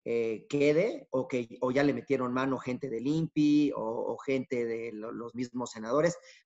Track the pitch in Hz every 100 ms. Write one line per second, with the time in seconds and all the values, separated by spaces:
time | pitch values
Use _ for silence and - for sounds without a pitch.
0 | - 117 113 107 - 143 143 151 220 294
1 | - 131 127 127 120 - 127 127 143 120
2 | - 131 123 127 135 127 - 123 101 113
3 | 127 160 160 151 147 147 143 110 110 117
4 | 107 117 - 135 123 123 117 113 113 107
5 | 110 110 117 117 123 123 120 113 110 139
6 | 170 - - -